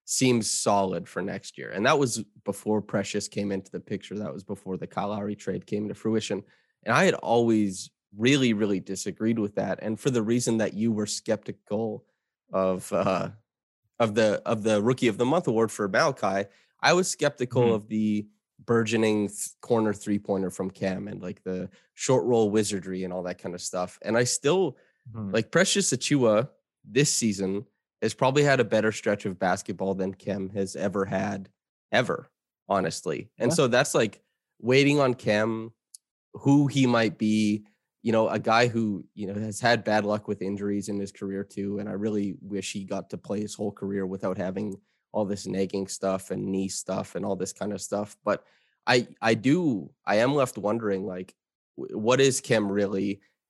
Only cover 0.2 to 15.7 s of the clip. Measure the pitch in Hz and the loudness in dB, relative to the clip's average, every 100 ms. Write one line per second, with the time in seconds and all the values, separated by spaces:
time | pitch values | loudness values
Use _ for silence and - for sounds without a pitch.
0.2 | 131 120 104 - - 101 95 87 - 92 | 2 2 0 -2 0 2 0 -2 -8 -8
1.2 | 95 98 - - 58 87 123 151 135 113 | -6 -8 -12 -14 -10 -2 2 2 2 -2
2.2 | 101 _ - - 107 107 101 107 95 104 | -8 _ -8 -6 -2 -2 -2 -4 -2 -4
3.2 | - 104 101 98 - 90 - 101 - 101 | -6 -6 -4 -4 -6 -12 -8 -10 -8 -10
4.2 | 92 73 98 98 95 92 92 - 101 104 | -8 -10 -10 -12 -8 -8 -8 -6 -4 -4
5.2 | 104 101 - 95 - 104 107 - 110 110 | -6 -8 -6 -8 -6 -6 -4 -6 -2 -2
6.2 | - 101 - _ _ _ - 131 190 - | -2 -6 -8 _ _ _ -2 2 4 2
7.2 | - 120 117 110 104 95 - _ _ 101 | 2 4 4 4 2 -2 -12 _ _ 0
8.2 | 123 143 127 104 104 95 - 95 104 - | 4 4 4 2 0 -2 -4 -8 -8 -2
9.2 | 110 113 104 - 98 92 107 110 147 123 | 0 0 0 -2 -4 -4 -6 -4 0 0
10.2 | 107 123 123 113 104 101 113 107 104 - | 2 0 2 0 0 0 0 0 -2 -4
11.2 | - 107 - 98 - 104 113 107 - _ | -2 -4 -4 -14 -6 -4 -4 -6 -14 _
12.2 | _ _ _ 95 95 92 - 92 95 92 | _ _ _ 0 0 0 -2 -2 0 0
13.2 | 101 101 _ _ _ _ _ - 117 107 | -2 -10 _ _ _ _ _ -2 0 4
14.2 | 107 98 - 110 107 107 110 131 120 107 | 2 2 -2 -2 2 2 2 2 2 2
15.2 | 123 170 147 113 113 | 2 2 2 2 2